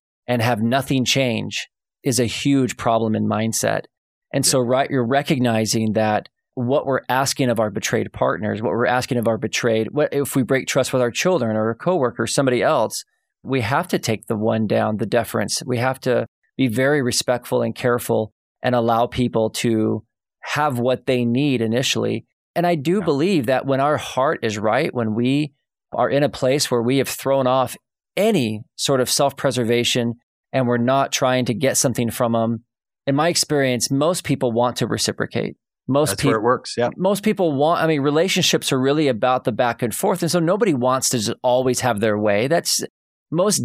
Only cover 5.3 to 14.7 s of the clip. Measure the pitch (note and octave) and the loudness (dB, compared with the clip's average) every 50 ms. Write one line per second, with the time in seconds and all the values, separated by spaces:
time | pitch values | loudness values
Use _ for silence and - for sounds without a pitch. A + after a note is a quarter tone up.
5.3 | D#3 C3 B2 A#2+ A2+ A2 A2 G2+ - A2+ A2 A2 G2 A2 A2 G#2+ G#2+ G2+ - - | 0 2 2 2 2 2 0 0 0 0 0 0 2 2 2 2 2 0 -2 -6
6.3 | _ _ _ _ - B2+ A#2+ A#2+ C3+ D3 - C3+ C3 - - - B2 C3 C3+ - | _ _ _ _ -8 -6 -2 0 0 0 0 0 -2 -2 -2 0 0 2 2 0
7.3 | - - C3+ B2 A2+ A#2 A2 G#2+ G2 G#2+ - - A#2+ A2 G#2 - - - B2+ C3 | 0 0 0 0 2 0 0 -2 -2 -4 -4 -2 0 -2 -2 -2 -2 -2 0 0
8.3 | - F2 G#2 G#2 G#2 G2+ A2 F#2 F2+ A2+ B2 - B2 B2+ B2 - B2+ A#2+ A2 A#2 | 0 -2 -2 -4 -4 -2 -2 -2 0 0 0 2 2 0 0 0 -2 0 0 0
9.3 | A2+ - - A2 - - - A#2 A2 A2 A2 - - D3 D3+ - - C#3+ C#3 - | 0 0 -4 -4 -4 -2 0 0 0 0 0 -2 -2 -2 -2 0 0 -4 -4 0
10.3 | - C#3 A#2 - C3+ C3+ - - - C#3 B2+ - - B2+ B2 A#2+ A#2 - - F3+ | 0 -2 0 2 0 -2 0 0 -2 -2 0 0 0 0 0 0 0 -2 0 0
11.3 | F#3 D3 A#2+ A2 G#2+ G#2+ G#2+ A2+ A#2 - - F3 F#3 E3 B2+ A#2 - - - A2+ | 0 0 0 0 0 0 0 -2 -4 -2 -2 -2 0 0 0 -2 -2 -2 -4 -2
12.3 | - D3 C3+ C3 B2 A2+ F#2 C#3 D#3+ B2+ A2 G#2 - - - _ _ _ _ _ | 0 0 0 2 2 2 2 2 2 2 0 -2 -4 -10 -12 _ _ _ _ _
13.3 | _ _ - A#2+ C3+ C3 A2 G#2+ C#3 D#3+ F3+ - - F3+ - - A2 - - - | _ _ -8 -4 -2 -2 -2 0 -2 -2 -2 -2 -4 -4 -2 -2 -4 -4 -4 -6
14.3 | A#2 G#2 G#2+ A2+ A2 A2 A2 G2+ | -4 -2 0 0 0 0 0 0